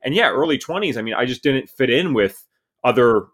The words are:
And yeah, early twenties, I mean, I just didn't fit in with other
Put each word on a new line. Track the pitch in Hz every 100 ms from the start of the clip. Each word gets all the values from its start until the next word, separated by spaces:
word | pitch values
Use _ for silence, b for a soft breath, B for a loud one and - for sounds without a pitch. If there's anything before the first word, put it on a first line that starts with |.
And | 127 170
yeah, | 190
early | 107 160 143
twenties, | - 180 202 113
I |
mean, | 113 110
I | 127
just | 127
didn't | 151 135 117
fit | - 127
in | 127 180
with | 123 98 - - _ _ _
other | 123 120 120 110 95